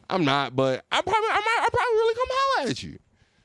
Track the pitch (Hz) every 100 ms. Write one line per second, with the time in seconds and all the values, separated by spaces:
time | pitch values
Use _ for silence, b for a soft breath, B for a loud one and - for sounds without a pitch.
0 | - 185 143 143 131 127 131 127 - 262
1 | - 427 427 392 440 453 466 466 440 440
2 | 453 466 508 523 554 480 262 - 82 -
3 | _ _ b b